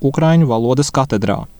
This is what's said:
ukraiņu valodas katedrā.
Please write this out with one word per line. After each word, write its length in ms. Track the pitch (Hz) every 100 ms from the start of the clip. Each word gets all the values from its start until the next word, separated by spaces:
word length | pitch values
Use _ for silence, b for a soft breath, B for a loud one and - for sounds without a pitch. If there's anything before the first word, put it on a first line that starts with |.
| 139
ukraiņu 400 | 143 160 165 147
valodas 420 | 113 117 131 143
katedrā. 460 | 139 131 104 101 104 -